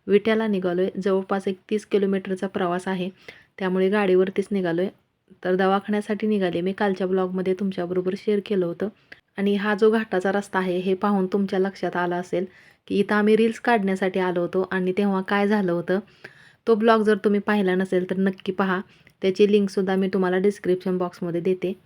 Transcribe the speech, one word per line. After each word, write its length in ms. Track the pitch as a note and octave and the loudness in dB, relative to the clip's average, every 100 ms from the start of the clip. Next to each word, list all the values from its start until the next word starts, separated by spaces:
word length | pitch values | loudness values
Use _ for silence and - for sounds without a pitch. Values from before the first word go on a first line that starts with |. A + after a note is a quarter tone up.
| - | 0
विट्याला 400 | G3+ A3 A3 A3 | 2 2 0 0
निघालोय. 420 | F#3+ F3+ F3 F#3+ F#3+ | 0 0 0 -2 -2
जवळपास 440 | G3 F#3+ F#3+ G3 G3 | 0 0 0 -2 -2
एक 100 | F#3 - | -6 -4
तीस 160 | G#3+ - | -6 0
किलोमीटरचा 600 | G#3 G3 F#3+ F#3+ F#3+ G3 | 0 0 -2 -4 -6 -6
प्रवास 400 | G3+ F3 F3+ F#3+ | -2 -2 -2 -2
आहे, 220 | F#3 F#3 - - - _ - | -4 -6 -10 -20 -20 _ -6
त्यामुळे 300 | F#3 F#3 F#3+ | -2 2 2
गाडीवरतीच 580 | G#3 G3 F#3 F#3+ G3+ G3 | 2 4 4 2 -2 -2
निघालोय. 360 | G3+ F3 E3 G3 - _ _ _ - | -2 0 -2 -2 -6 _ _ _ -8
तर 120 | F3+ F#3 | -2 2
दवाखान्यासाठी 720 | F#3+ G3 G#3 G#3 G#3+ G#3 G#3+ | 2 2 0 -4 -2 -2 0
निघाले 340 | G#3 F3+ E3+ | 0 0 -2
मी. 120 | F#3 | -4
कालच्या 340 | G3 G#3 F#3+ F#3 | -2 -2 0 0
ब्लॉगमध्ये 460 | F#3+ F#3 F#3 F#3 F#3 | 0 -2 -2 -2 -2
तुमच्याबरोबर 540 | G3 F#3 F3 F3+ F#3 G3 | -2 -4 -4 -2 -2 -4
शेअर 220 | - G3+ - | -2 -2 0
केलं 200 | F#3+ E3+ | -2 -2
होतं. 240 | E3+ G#3 - - - _ - | -2 -6 -8 -20 -20 _ -2
आणि 180 | G3+ G3+ | 0 0
हा 180 | G#3+ G3+ | 0 4
जो 140 | A3 | 4
घाटाचा 400 | A3 A3 F#3 G3 | 4 0 -2 0
रस्ता 280 | G3+ G3+ F#3+ | -2 -2 -2
आहे, 180 | F#3 F3+ | -2 -2
हे 160 | F#3 F#3+ | -2 0
पाहून 320 | G#3 G3 F#3 | 0 0 0
तुमच्या 260 | G3+ G3 F#3+ | 0 0 0
लक्षात 360 | F#3+ - F3 F3 | -2 -2 -4 -2
आलं 200 | F3 F3 | -2 -4
असेल 300 | E3+ F3 F#3 - - _ - | -4 -4 -6 -12 -20 _ -4
की 120 | F#3+ | -2
इथं 160 | G3+ G#3 | 2 2
आम्ही 220 | G#3 A3 | 4 4
रील्स 220 | A3+ A3 | 2 0
काढण्यासाठी 600 | B3 A#3 F#3+ F#3+ F#3 F#3+ | 0 2 2 0 -2 0
आलो 220 | F#3 F3+ | 0 0
होतो 260 | F3 F#3+ - | -2 -2 -2
आणि 220 | F#3 F#3 F#3 | -2 -2 0
तेव्हा 240 | G3+ F#3+ | 0 0
काय 260 | F#3+ G3+ G3+ | 0 0 2
झालं 240 | G#3 F#3 | 0 0
होतं, 280 | E3+ E3 F#3+ - _ - - - _ - | -2 -2 -2 -4 _ -20 -20 -20 _ 0
तो 60 | G#3+ | 2
ब्लॉग 260 | A3+ A3 | 4 4
जर 160 | G#3+ G3+ | 4 2
तुम्ही 160 | G#3 G3+ | 2 0
पाहिला 360 | G#3 G#3 F#3 F#3 | 0 2 2 0
नसेल 340 | F#3 F3+ F3+ | 0 -2 -2
तर 80 | F#3+ | -2
नक्की 340 | F#3+ F#3+ G3 | -2 -2 -6
पहा. 280 | F#3+ F#3+ F#3 - _ _ - | -2 -2 -2 -6 _ _ -4
त्याची 300 | F#3+ F#3 G3+ | -2 4 4
लिंकसुद्धा 440 | G#3 G3 G3+ F#3+ F#3+ | 4 2 -2 0 0
मी 120 | F#3+ | 0
तुम्हाला 300 | G3 F3+ F#3 | 0 0 2
डिस्क्रिप्शन 600 | G3+ G3+ F3+ F3+ F#3+ F3+ | 0 0 -2 0 0 -2
बॉक्समध्ये 440 | F3+ - F3 E3+ | -4 -6 -6 -2
देते. 320 | F#3 F#3 F#3 G#3 | -2 -2 -4 -8